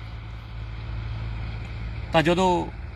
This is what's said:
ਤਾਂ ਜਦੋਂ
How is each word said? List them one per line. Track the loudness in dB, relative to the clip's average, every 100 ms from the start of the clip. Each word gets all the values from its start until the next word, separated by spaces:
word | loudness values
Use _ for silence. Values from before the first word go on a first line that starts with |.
| -8 -10 -10 -10 -10 -8 -8 -8 -6 -6 -4 -4 -4 -4 -4 -6 -6 -6 -6 -6 4
ਤਾਂ | 6
ਜਦੋਂ | 6 6 6 6 2 -6 -10